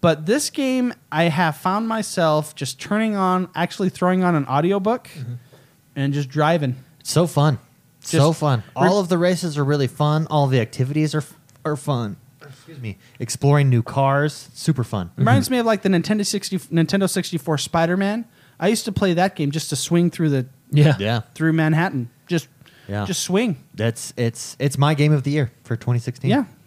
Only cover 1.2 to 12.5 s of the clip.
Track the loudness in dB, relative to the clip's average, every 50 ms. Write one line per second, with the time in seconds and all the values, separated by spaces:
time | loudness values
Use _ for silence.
1.2 | 2 2 2 2 0 0 0 -2 -2 -2 -2 0 -2 -2 -4 -4 -4 -6 -2 0
2.2 | 2 2 2 2 0 -4 -8 -8 -8 -8 -8 -10 -6 -2 -2 0 0 0 0 0
3.2 | 0 0 0 0 -2 -4 _ -4 -4 -4 -2 -2 -2 -2 -2 0 0 2 2 2
4.2 | 2 2 2 2 0 0 0 0 2 2 0 0 0 -2 -2 -2 -6 -14 -14 -12
5.2 | -10 -10 -10 -12 -14 _ -20 -20 _ _ _ _ _ _ _ -4 -2 -2 -2 -2
6.2 | -4 -4 0 2 2 4 4 2 0 -2 -4 -6 -10 _ _ _ _ 0 2 2
7.2 | 2 2 2 2 4 4 2 0 -6 _ _ _ _ _ _ _ -12 -2 2 4
8.2 | 4 4 4 2 0 0 0 0 -2 -6 -2 2 2 4 4 2 2 2 0 2
9.2 | 2 2 0 0 -2 -4 -2 -2 0 0 2 2 0 -2 0 0 0 2 2 0
10.2 | 0 0 2 2 2 4 2 2 0 0 -2 -4 -4 -2 0 -2 -2 0 -2 -4
11.2 | -6 -6 -14 _ _ _ -20 _ _ -6 -6 -4 -4 -4 -2 -2 -2 -6 -8 -12
12.2 | _ _ _ _ -20 -20